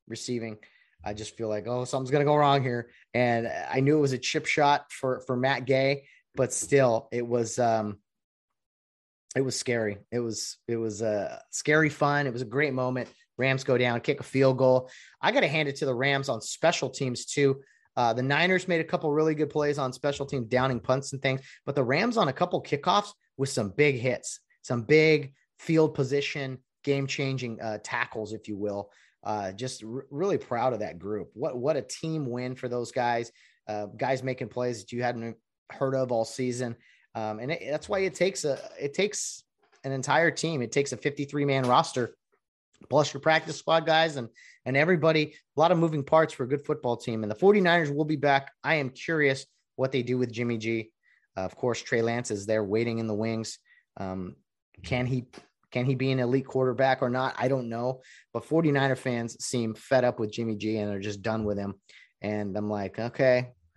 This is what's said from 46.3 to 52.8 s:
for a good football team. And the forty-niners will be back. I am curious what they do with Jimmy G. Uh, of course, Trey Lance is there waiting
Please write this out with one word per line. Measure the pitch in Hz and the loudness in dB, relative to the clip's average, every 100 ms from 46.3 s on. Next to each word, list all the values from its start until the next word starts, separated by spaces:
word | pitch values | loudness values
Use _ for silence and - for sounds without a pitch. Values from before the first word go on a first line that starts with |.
for | - | 0
a | 123 | -4
good | 139 - | -4 -4
football | 151 123 117 | -4 -2 -4
team. | - 113 | -4 -4
And | 107 | -4
the | 107 | 4
forty-niners | 190 208 180 170 151 | 6 6 6 4 2
will | 143 | -2
be | 151 151 | -2 0
back. | 143 139 139 _ | 4 2 0 _
I | 139 156 | -2 0
am | 131 | -2
curious | 127 - 165 143 135 - _ _ | -8 -6 2 2 2 -6 _ _
what | - 131 | -4 -2
they | 135 | 0
do | 120 127 | -2 -2
with | 123 | -2
Jimmy | 110 120 117 | -2 -4 -2
G. | 110 113 107 _ _ _ _ - | -2 -4 -4 _ _ _ _ -8
Uh, | |
of | 92 - | -8 -4
course, | 127 117 | -4 -4
Trey | - 120 | -2 0
Lance | 117 117 123 | 0 -2 -4
is | 104 101 | -6 0
there | 110 | 0
waiting | 101 107 | 0 0